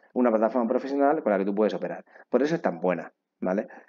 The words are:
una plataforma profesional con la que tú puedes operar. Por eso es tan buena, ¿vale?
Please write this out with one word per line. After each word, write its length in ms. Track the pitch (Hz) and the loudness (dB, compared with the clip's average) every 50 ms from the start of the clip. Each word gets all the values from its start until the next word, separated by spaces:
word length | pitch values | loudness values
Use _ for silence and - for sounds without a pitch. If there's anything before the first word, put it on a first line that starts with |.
| _ _ - | _ _ -2
una 160 | 127 123 120 | 2 2 4
plataforma 400 | 110 107 110 110 - 127 117 110 | 4 4 2 2 2 0 0 0
profesional 520 | 113 123 131 135 139 143 139 139 156 156 | 0 -2 -2 -2 -2 2 2 2 2 2
con 120 | - 110 101 | 2 0 0
la 40 | 95 | 2
que 60 | 98 | 0
tú 100 | 101 101 | -2 0
puedes 200 | 101 107 98 90 | 0 0 0 0
operar. 320 | 87 90 90 - 92 - _ - - - - | -2 -6 -6 -8 -10 -14 _ -20 -20 -14 -2
Por 120 | - 120 | 0 0
eso 140 | 135 151 165 | 2 2 0
es 60 | 160 | 0
tan 180 | - 98 87 82 | -2 -2 -4 -2
buena, 320 | 85 92 90 80 82 - _ _ _ _ _ - | -2 -2 -2 -2 -4 -12 _ _ _ _ _ -8
¿vale? 260 | - 92 92 104 113 - - - - | -4 -4 -2 -2 -4 -6 -12 -20 -20